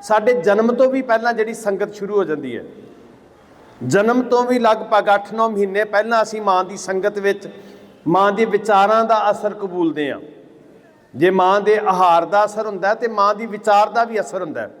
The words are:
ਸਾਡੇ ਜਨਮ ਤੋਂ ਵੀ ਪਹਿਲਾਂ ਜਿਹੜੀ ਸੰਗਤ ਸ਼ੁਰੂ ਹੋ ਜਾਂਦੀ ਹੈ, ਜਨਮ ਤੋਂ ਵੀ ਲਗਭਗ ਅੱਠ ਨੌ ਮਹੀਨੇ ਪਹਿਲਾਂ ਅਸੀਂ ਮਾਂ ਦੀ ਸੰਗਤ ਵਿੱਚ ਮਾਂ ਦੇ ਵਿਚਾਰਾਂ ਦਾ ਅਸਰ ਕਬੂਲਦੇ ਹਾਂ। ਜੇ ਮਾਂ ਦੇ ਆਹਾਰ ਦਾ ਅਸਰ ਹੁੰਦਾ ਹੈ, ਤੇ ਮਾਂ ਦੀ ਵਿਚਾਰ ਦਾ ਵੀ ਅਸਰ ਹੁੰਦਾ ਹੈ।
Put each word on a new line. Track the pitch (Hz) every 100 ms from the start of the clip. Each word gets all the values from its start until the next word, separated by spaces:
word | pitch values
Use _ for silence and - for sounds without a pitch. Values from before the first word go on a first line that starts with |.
ਸਾਡੇ | - 214 208
ਜਨਮ | 247 202 202 226
ਤੋਂ | 240 262
ਵੀ | 269
ਪਹਿਲਾਂ | 254 226 233
ਜਿਹੜੀ | 233 220
ਸੰਗਤ | 220 208 190 202
ਸ਼ੁਰੂ | 202 196 208
ਹੋ |
ਜਾਂਦੀ | 165 151 135 110
ਹੈ, | - - - - - - - _ _ - - - 127
ਜਨਮ | 175 220 247
ਤੋਂ | 240 247
ਵੀ | 247 247
ਲਗਭਗ | 226 220 220 208 202
ਅੱਠ | 202 202
ਨੌ | 220 226
ਮਹੀਨੇ | 202 196 196
ਪਹਿਲਾਂ | 214 208 220 233
ਅਸੀਂ | 220 214
ਮਾਂ | 202 185
ਦੀ | 185 196
ਸੰਗਤ | - 190 202 202
ਵਿੱਚ | 196 196 - - - - - - 151
ਮਾਂ | 185 202
ਦੇ | 202
ਵਿਚਾਰਾਂ | 220 202 208 196 202 220
ਦਾ | 226 220 208
ਅਸਰ | 208 208
ਕਬੂਲਦੇ | 208 202 180 165 147 143
ਹਾਂ। | 120 - - - - - - - _ _ 120
ਜੇ | 175
ਮਾਂ | 190 180 202
ਦੇ | 202 214
ਆਹਾਰ | 208 180 185 170
ਦਾ | 165 202
ਅਸਰ | 208 208 220
ਹੁੰਦਾ | 196 190
ਹੈ, |
ਤੇ | 220 240
ਮਾਂ | 208 202
ਦੀ | 208 226
ਵਿਚਾਰ | 208 214 202 214
ਦਾ | 226
ਵੀ | 233 214
ਅਸਰ | 196 190
ਹੁੰਦਾ | 170 120
ਹੈ। | 101 -